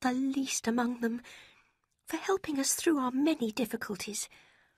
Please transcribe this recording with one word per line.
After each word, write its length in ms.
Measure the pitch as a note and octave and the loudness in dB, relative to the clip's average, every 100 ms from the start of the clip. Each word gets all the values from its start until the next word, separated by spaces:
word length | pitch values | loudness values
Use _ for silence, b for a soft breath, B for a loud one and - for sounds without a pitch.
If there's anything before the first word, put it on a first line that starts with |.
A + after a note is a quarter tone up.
the 100 | B3+ | -2
least 560 | B3+ C4+ C4+ C4+ - - | 0 0 0 0 -2 0
among 320 | A#3+ A#3+ B3 | 2 2 0
them, 220 | A#3 A#3+ B B B B B B _ _ - | -2 -2 B B B B B B _ _ -8
for 120 | D#4+ | -6
helping 420 | - F#4+ - C#4 | 0 0 0 0
us 140 | C4+ | 0
through 240 | - - D4 | 2 2 4
our 140 | B3+ | 2
many 400 | C4 D4 D#4 A3+ | 2 2 2 0
difficulties. 760 | G#3+ A#3 A3 - G3+ - G#3 - b b b b | 0 -2 -2 -6 -6 -6 -6 -8 b b b b